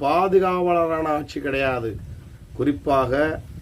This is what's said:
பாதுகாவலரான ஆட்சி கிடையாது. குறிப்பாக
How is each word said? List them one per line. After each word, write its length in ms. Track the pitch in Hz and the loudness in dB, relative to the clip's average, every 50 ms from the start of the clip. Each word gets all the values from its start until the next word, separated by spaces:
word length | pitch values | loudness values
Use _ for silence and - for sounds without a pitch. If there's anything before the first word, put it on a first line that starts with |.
பாதுகாவலரான 1120 | 143 139 156 175 190 196 180 190 185 185 180 180 175 175 175 170 165 165 160 160 156 156 151 151 | -2 2 2 2 2 4 4 4 4 4 2 2 2 2 4 4 2 2 0 0 0 0 0 -2
ஆட்சி 220 | 151 - - - 139 | -2 -4 -8 -6 -4
கிடையாது. 460 | 143 135 135 135 135 127 123 113 113 101 - - - - - - - - - - - - - | -2 -2 0 0 0 0 0 -2 -4 -6 -6 -10 -12 -14 -14 -16 -18 -18 -20 -20 -18 -6 -2
குறிப்பாக 640 | 131 147 139 - - 151 139 135 131 120 127 139 151 156 156 156 - - - - | 0 0 0 0 0 2 2 2 2 2 2 2 2 0 0 -4 -10 -12 -16 -16